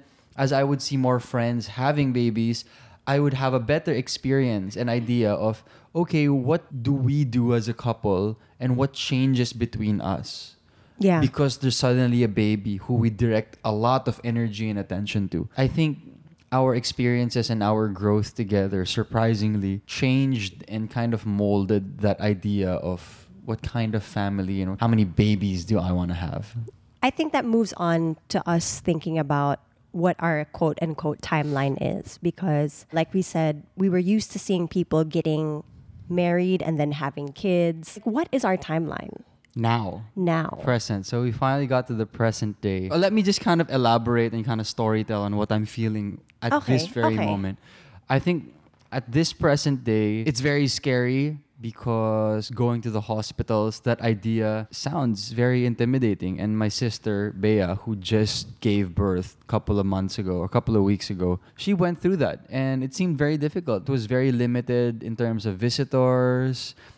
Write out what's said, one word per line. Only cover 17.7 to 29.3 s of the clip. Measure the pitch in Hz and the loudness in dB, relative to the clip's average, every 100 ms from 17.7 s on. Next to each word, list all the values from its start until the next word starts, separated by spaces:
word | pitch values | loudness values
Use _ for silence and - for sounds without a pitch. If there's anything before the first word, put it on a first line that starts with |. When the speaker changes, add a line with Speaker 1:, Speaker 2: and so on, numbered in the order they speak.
| 110 107 | 2 0
Speaker 1:
growth | 92 104 107 101 - | 0 2 4 2 -4
together | 101 101 98 95 92 | 0 2 2 -2 -2
surprisingly | - 107 113 113 107 107 107 95 98 - | -2 0 2 2 2 2 0 0 -2 -6
changed | - 131 131 135 123 98 - - | -2 2 2 2 0 -4 -10 -10
and | 110 110 | -8 -4
kind | 123 117 113 | -2 0 -2
of | 107 | 0
molded | 101 104 101 98 104 98 - 101 | 2 4 2 4 2 0 -2 0
that | 95 | 0
idea | 104 98 104 101 95 | 0 0 0 0 0
of | 87 87 87 - - - - | 0 -2 -6 -8 -20 -20 -16
what | - 113 | -8 -6
kind | - 120 110 107 | -4 -4 -2 -2
of | |
family, | - 107 101 98 95 98 | -4 -4 -2 -2 -2 -2
you | 92 | -2
know, | 95 | 0
how | 117 | 2
many | 110 | 4
babies | 98 82 107 104 98 92 85 | 2 2 2 2 0 -2 0
do | 107 | 0
I | 90 | 2
wanna | 90 90 85 | 0 0 -2
have? | 87 82 - 117 113 - _ - | -4 -6 -8 -10 -12 -16 _ -2
Speaker 2:
I | 254 | -2
think | - 311 | 0 -2
that | 285 240 | -2 0
moves | 226 208 | 0 0
on | - 170 165 165 156 - | -2 0 2 0 -4 -4
to | 196 - | -2 2
us | 170 - - | 0 0 -4
thinking | - 160 165 160 | -2 -2 -2 -2
about | 143 | 0